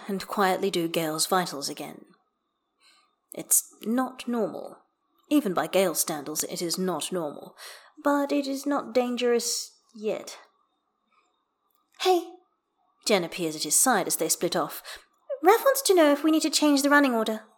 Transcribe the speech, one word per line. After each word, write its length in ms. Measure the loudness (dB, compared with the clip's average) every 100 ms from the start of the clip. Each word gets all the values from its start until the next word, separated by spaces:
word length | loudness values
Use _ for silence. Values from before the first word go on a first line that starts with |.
| -6
and 220 | -6 -4
quietly 420 | 0 0 2 0
do 160 | -2 -2
Gale's 400 | -2 -2 -2 0
vitals 420 | 0 -2 -6 -8
again. 360 | -10 -12 -16 -20 _ _ _ _ _ _ _ _ _ _ _ _
It's 320 | -14 -2 -2 -2 -8
not 460 | -4 -2 -4 -6 -6
normal. 500 | -4 -4 -6 -12 -18 _ _ _ _ 0
Even 240 | 2 2
by 140 | -2 0
Gale's 320 | 2 2 0
standards, 460 | -4 -6 -6 -6
it 180 | -6 -6
is 160 | -4 -2
not 320 | -2 -2 -4
normal. 460 | -4 -6 -8 -16 -18 -18 -20 -20 -4
But 260 | 0 0 0
it 160 | -2 -2
is 180 | -4
not 280 | -2 -4 0
dangerous... 800 | 0 0 0 2 2 0 -4 -8 _ _
yet. 460 | -8 -6 -6 -8 -18 -20 _ _ _ _ _ _ _ _ _ _ _ _ _ _ -2
"Hey!" 320 | 2 2 0 -14 _ _ _ _ _ _
Jen 200 | 0 0
appears 320 | 0 -6 -6 -6
at 80 |
his 100 | 0
side 320 | 2 4 2 0
as 80 |
they 140 | -2 -2
split 260 | 0 -2
off. 300 | -2 -4 -8 -14 -18 _ _ -12 2
"Raph 220 | 4 6
wants 180 | 4 2
to 120 | 4
know 180 | 6 6
if 100 | 4
we 80 | 2
need 120 | 2
to 80 | 2
change 320 | 2 4 4
the 80 | 6
running 220 | 6 4
order." 320 | 2 -2 -4 -10